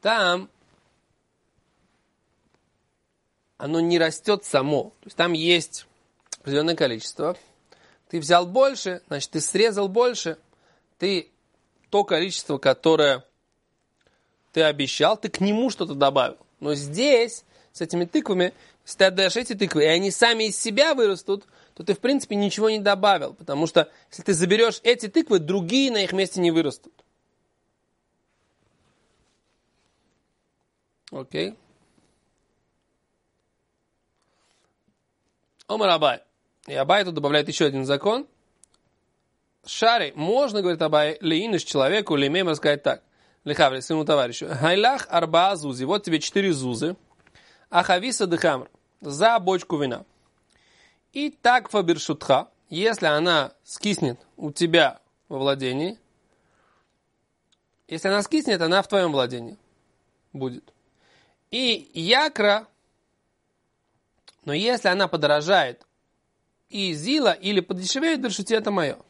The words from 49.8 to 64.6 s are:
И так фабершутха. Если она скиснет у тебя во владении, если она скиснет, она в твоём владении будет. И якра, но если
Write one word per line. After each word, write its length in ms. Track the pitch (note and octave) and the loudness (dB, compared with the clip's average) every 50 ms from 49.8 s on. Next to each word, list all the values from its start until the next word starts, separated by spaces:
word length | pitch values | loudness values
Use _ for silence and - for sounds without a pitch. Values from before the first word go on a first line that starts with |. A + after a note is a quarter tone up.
| C#3+ C3 A#2+ - - _ _ _ _ _ _ _ _ _ _ _ _ _ _ _ _ _ _ _ _ _ _ | -2 -4 -6 -8 -12 _ _ _ _ _ _ _ _ _ _ _ _ _ _ _ _ _ _ _ _ _ _
И 160 | C#4 D4 D4+ | -8 -8 -8
так 400 | - _ _ A#3+ B3 B3 G#3+ - | -8 _ _ 2 2 2 0 0
фабершутха. 800 | - G#3 F#3 E3 E3+ D#3+ - - D#3 - - - C#3 C3+ E3+ _ _ _ _ _ | -2 0 2 2 0 0 0 -6 -6 -6 2 2 2 2 2 _ _ _ _ _
Если 360 | - D#3+ G3 A3+ A3+ - F#3 | -6 -2 0 0 0 0 0
она 480 | D#3 D3 D3 D#3+ F3+ E3+ D#3 C3+ C3 - _ _ | 0 2 2 2 2 2 2 2 -2 -8 _ _
скиснет 560 | - - - - G#3 G3 - E3 C3+ A#2+ - _ _ _ | -18 -14 -6 -2 -2 -2 0 -2 -4 -4 -6 _ _ _
у 160 | - - D3+ | -12 -10 -10
тебя 480 | D3 - F3 E3 D#3+ E3+ D#3 C3 - - _ _ _ _ _ _ | -4 -2 -2 2 4 4 4 4 0 -6 _ _ _ _ _ _
во 80 | - | -8
владении, 600 | C3+ C3+ C#3 C#3 C3+ C3 B2+ B2+ C3+ D#3 F#3 A3+ _ _ _ _ _ _ _ _ _ _ _ _ _ _ _ _ _ _ _ _ _ _ _ _ _ _ _ _ _ _ _ _ _ _ _ _ _ _ | -4 -2 -2 -2 -2 -2 -4 -4 -4 -4 -6 -8 _ _ _ _ _ _ _ _ _ _ _ _ _ _ _ _ _ _ _ _ _ _ _ _ _ _ _ _ _ _ _ _ _ _ _ _ _ _
если 220 | _ D#3 E3 - G3 | _ -12 -4 -2 0
она 120 | G3 G3+ G3+ | 0 0 -2
скиснет, 380 | - - D#4 D4 - G#3 E3+ | 0 -2 -2 0 0 0 0
она 200 | E3 D#3+ F3 G3 | 2 2 2 2
в 60 | G3 - | 0 2
твоём 240 | G#3 G3 F3+ E3+ D3+ | 0 0 2 2 2
владении 440 | C#3 B2+ A#2 B2+ A#2+ A#2 A#2 G#3 _ _ _ _ _ _ _ _ _ _ _ _ _ _ _ _ | 0 0 0 -2 -8 -10 -12 -16 _ _ _ _ _ _ _ _ _ _ _ _ _ _ _ _
будет. 400 | C#3+ C3 C3 B2 - _ _ _ _ _ _ _ _ _ _ _ _ _ _ _ _ _ _ | -10 -10 -8 -10 -12 _ _ _ _ _ _ _ _ _ _ _ _ _ _ _ _ _ _
И 380 | - A#3+ C4 B3 A3+ F3 C#3+ _ _ | -6 -4 -2 -2 -2 -2 -6 _ _
якра, 720 | - E3 F3+ A#3 C4+ D4+ D#4 D4 - G#3 G#3 G3+ G#3+ A3 _ _ _ _ _ _ _ _ _ _ _ _ _ _ _ _ _ _ _ _ _ _ _ _ _ _ _ _ _ _ _ _ - _ _ _ | -8 0 2 2 2 2 0 0 0 2 2 2 0 -2 _ _ _ _ _ _ _ _ _ _ _ _ _ _ _ _ _ _ _ _ _ _ _ _ _ _ _ _ _ _ _ _ -20 _ _ _
но 100 | - C#3+ | -6 -4
если 360 | D#3 | -2